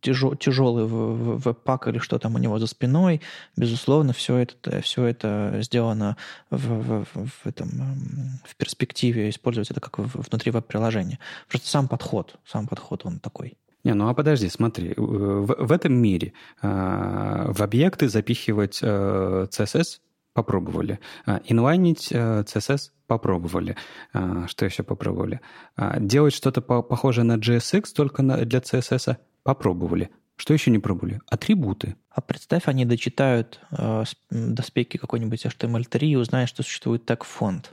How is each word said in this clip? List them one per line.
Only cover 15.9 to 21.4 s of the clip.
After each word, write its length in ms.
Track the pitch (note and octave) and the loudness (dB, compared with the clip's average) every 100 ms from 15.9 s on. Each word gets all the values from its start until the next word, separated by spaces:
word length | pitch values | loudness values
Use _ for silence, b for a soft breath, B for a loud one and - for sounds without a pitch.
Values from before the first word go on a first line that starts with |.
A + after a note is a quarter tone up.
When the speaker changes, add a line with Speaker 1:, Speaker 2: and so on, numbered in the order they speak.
Speaker 2:
мире, 400 | B2+ A#2 F2+ F#2 - B B | 4 4 2 -2 -10 B B
а, 880 | G2+ G2 F#2+ F#2+ G2 G2 G2+ G2+ - | -4 -2 0 -2 -2 -2 -2 -2 -2
в 100 | G2+ | 0
объекты 460 | G#2 A#2 E3+ - C3+ | 2 4 4 4 2
запихивать, 720 | G#2+ G#2+ - - G#2 G2+ - | 2 0 -2 0 2 0 0
э, 640 | - G2+ G2 G2 F#2 F#2+ F#2 | 0 0 0 0 2 0 -2
C 120 | - | -2
S 120 | G#2 D3+ | 0 2
S 240 | E3+ - _ _ _ | 0 -2 _ _ _
попробовали, 640 | - A2+ G2 F2 E2+ E2+ G2+ B B | -2 0 0 0 -4 -2 -4 B B
а, 160 | - G2 | -2 -2